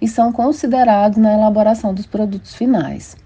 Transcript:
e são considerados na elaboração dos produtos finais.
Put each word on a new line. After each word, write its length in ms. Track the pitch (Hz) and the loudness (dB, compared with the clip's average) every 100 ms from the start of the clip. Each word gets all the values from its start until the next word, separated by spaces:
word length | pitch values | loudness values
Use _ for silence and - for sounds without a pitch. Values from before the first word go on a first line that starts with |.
e 80 | 226 | -4
são 240 | 233 233 | 0 0
considerados 840 | 233 247 302 269 262 240 202 208 208 | 0 -2 -2 -2 0 2 4 2 2
na 160 | 214 | 2
elaboração 640 | 214 214 214 214 220 208 | 4 2 2 2 0 -4
dos 120 | 190 214 | -6 -8
produtos 500 | 208 208 196 - - | -6 -6 -6 -12 -6
finais. 600 | 247 220 139 69 - - | -2 0 -2 -8 -16 -20